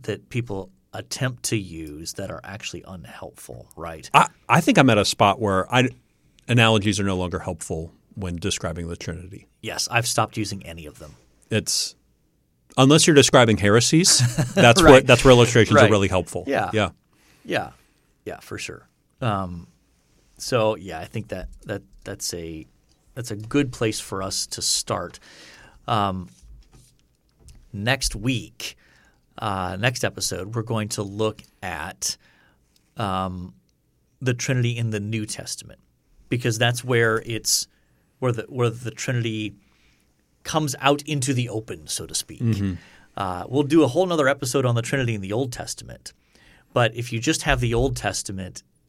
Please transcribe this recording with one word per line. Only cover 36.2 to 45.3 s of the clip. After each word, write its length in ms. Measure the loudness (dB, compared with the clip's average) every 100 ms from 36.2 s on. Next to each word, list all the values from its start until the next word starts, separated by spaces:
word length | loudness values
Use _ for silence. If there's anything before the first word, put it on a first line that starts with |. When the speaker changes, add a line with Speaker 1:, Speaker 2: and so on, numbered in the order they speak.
| -6
Speaker 1:
because 300 | -4 -2 0
that's 260 | 0 -2
where 380 | 0 2 2 0 -4
it's, 400 | -6 -2 -2 -4 _ _ _ _ -6
where 140 | -4
the, 100 | -4 -6
where 220 | -2 -2
the 200 | -2 -10
Trinity 640 | -8 -4 -2 -2 -4 -8 -10 _ _ _ _ _ _ _ _
comes 300 | -4 -2 -2 0
out 220 | 0 0
into 320 | -2 -4 -2
the 140 | -2 -4
open, 380 | -8 -10 -14 -10
so 180 | -10 -8
to 80 |
speak. 260 | -8 -8 -4
Speaker 2:
Mm-hmm. 340 | -2 0 -2 -6 -12 -20 _ -8
Speaker 1:
Uh, 280 | -6 -6 -4
we'll 140 | -2
do 180 | 2 4
a 60 | 4
whole 180 | 2 0
nother 220 | 2 0
episode 360 | 0 -2 0
on 100 | 0
the 80 | 0
Trinity 320 | -2 -2 -2
in 60 | -4
the 120 | -4